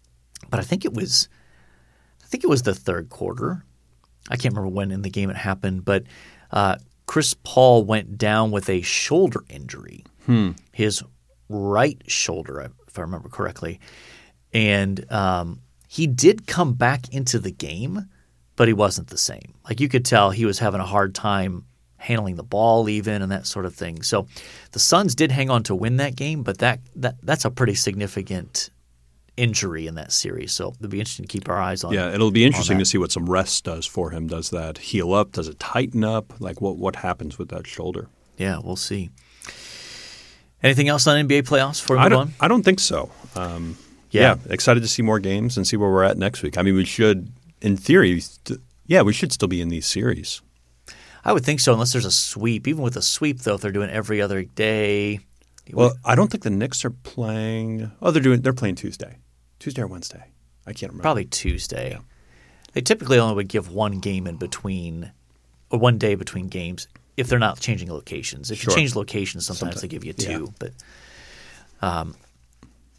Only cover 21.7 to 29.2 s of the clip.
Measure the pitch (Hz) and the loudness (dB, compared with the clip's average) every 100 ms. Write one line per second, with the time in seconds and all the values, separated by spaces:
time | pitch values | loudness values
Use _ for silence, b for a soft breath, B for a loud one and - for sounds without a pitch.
21.7 | _ _ _ - 113 98 87 - 101 117 | _ _ _ -6 -4 -4 -8 -6 0 4
22.7 | 113 107 104 104 104 95 95 - 101 90 | 4 2 -2 -2 -2 -2 -4 -6 -6 -8
23.7 | - 85 82 - 101 - B B B B | -8 -10 -6 -2 -2 -2 B B B B
24.7 | - - 175 202 127 151 135 135 123 110 | -2 2 4 2 2 2 2 2 0 0
25.7 | 92 110 127 139 127 139 156 117 95 120 | -2 0 0 0 -4 -6 -4 -4 0 0
26.7 | 117 - - 123 - - 151 135 127 117 | 0 -8 -6 -6 -4 -2 0 0 0 0
27.7 | 101 - 98 101 104 95 92 - - - | 2 -2 -2 -4 -6 -6 -6 -6 -8 -10
28.7 | _ _ _ _ _ | _ _ _ _ _